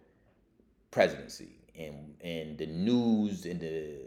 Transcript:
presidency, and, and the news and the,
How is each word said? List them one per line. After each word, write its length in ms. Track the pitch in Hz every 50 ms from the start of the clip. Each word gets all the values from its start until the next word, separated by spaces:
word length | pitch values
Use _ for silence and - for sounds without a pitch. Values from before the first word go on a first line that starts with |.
| - _ _ _ _ _ _ _ _ _ _ _ _ _ _ _ _ _
presidency, 600 | - 131 98 85 73 67 69 - - - - 50 - - _ _ - 82
and, 380 | 80 76 73 71 76 76 73 -
and 360 | 85 87 85 82 78 78 76 78
the 80 | 80
news 800 | 78 78 85 95 113 123 123 120 117 113 107 107 101 98 87 87
and 140 | 85 87 85
the, 400 | 82 80 80 80 78 76 73 67 64